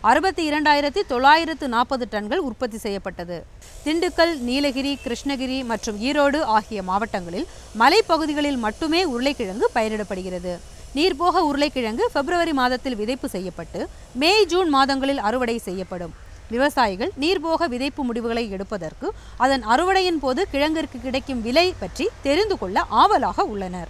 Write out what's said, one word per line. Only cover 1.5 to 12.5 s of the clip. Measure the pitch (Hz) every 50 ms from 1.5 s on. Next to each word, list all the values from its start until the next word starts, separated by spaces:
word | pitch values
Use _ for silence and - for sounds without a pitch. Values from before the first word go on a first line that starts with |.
| 320 - 311 262
நாற்பது | 233 226 254 - 277 254 240 208
டன்கள் | - 208 208 208 247
உற்பத்தி | 370 330 262 220 - 262 240 214 220
செய்யப்பட்டது. | - 220 196 196 185 196 185 - 175 170 175 165 - - - - - - - - -
திண்டுக்கல், | 285 311 339 339 359 - - 330 339 339 277
நீலகிரி, | 240 240 247 277 285 285 226 269 262 277 285 254 -
கிருஷ்ணகிரி | 269 233 - - 277 277 247 262 254 262 269 262
மற்றும் | 233 226 214 - 240 208 202
ஈரோடு | 220 262 294 294 285 285 269 302
ஆகிய | 311 226 214 214 214 - 220 202
மாவட்டங்களில் | 185 185 185 202 220 220 - 202 175 170 170 196 320 - - - - - - 214
மலைப்பகுதிகளில் | 226 254 339 440 415 - 339 302 320 302 294 294 294 294 285 247
மட்டுமே | 226 214 208 - 330 311 311 339 381
உருளைக்கிழங்கு | 339 247 233 254 277 285 - 240 185 185 226 359 466 -
பயிரிடப்படுகிறது. | 247 220 220 220 214 208 - 202 185 185 190 180 180 180 180 175 170 - - - - - - -
நீர்போக | 269 311 381 - 269 349 359 311 359
உருளைக்கிழங்கு | 349 294 285 277 285 302 - 262 240 214 214 240 427 480
பிப்ரவரி | - 294 277 294 359 349 339 330